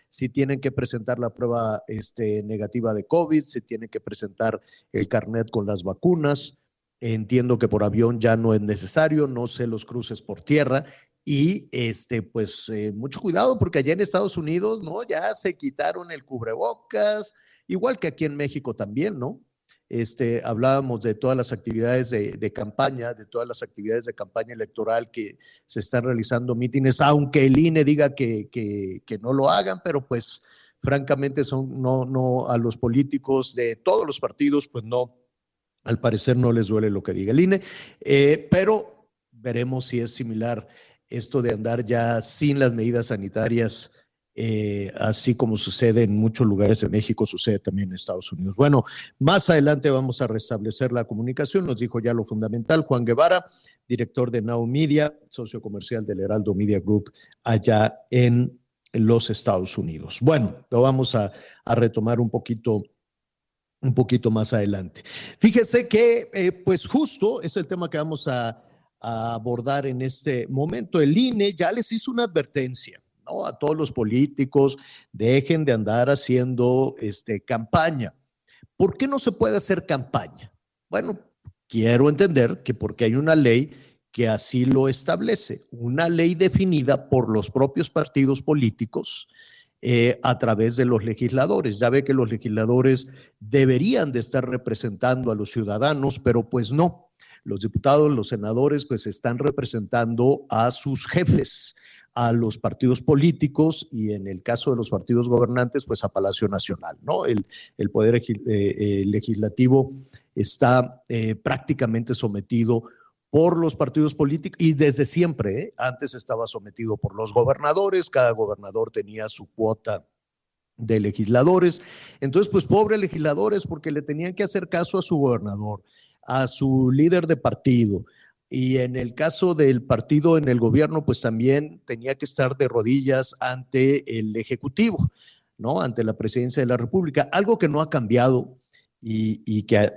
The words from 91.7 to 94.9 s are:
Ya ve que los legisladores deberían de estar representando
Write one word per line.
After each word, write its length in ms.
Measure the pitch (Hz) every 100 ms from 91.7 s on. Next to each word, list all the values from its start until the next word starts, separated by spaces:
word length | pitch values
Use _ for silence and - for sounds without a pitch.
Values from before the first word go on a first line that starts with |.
| 101
Ya 100 | 120
ve 160 | 135
que 80 | 139
los 180 | 135 113
legisladores 800 | 113 120 107 110 123 131 131 - - _ _
deberían 720 | 107 135 131 127 190 254 156
de 60 | 120
estar 280 | 113 131 123
representando 840 | 123 - 110 117